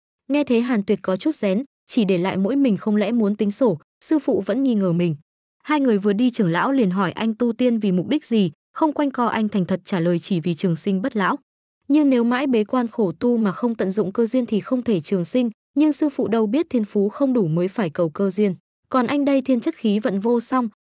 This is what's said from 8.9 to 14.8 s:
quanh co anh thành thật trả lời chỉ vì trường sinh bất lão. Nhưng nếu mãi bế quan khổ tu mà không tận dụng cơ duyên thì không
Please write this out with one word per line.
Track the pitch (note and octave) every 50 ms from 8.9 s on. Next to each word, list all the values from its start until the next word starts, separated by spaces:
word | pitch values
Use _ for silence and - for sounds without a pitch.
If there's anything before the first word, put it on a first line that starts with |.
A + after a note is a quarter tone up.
quanh | C#4 - D4 C#4
co | C4 - A#3+
anh | A3 - A3 A3 G#3
thành | - G#3 F3
thật | - F#3+ F#3 -
trả | - G3+ F3
lời | E3 F3 F3 E3+
chỉ | - - G3+ E3+
vì | D#3 F3+ E3+
trường | - - F#3 E3
sinh | - - G3+ F#3+ F#3
bất | G3 C4+ -
lão. | G#3+ F#3 F#3 B3 C#4+ _ _ _ _ _ _ _ _ _ -
Nhưng | C#4 D4+ D4+ C#4
nếu | C4 A#3+ A#3
mãi | A#3 B3 B3 D4
bế | C#4 B3 A3 G#3
quan | G#3 - B3+ A#3+ A3+
khổ | - - A3 F3
tu | E3 - - B3 A#3+
mà | A3+ A3 G3
không | E3+ - - A#3+ A#3
tận | - G3 F#3+
dụng | F#3 G#3+ F#3+ F3+
cơ | G3 - A#3
duyên | G#3+ - B3+ A#3+
thì | A3+ A3+ G3+
không | - - C4 B3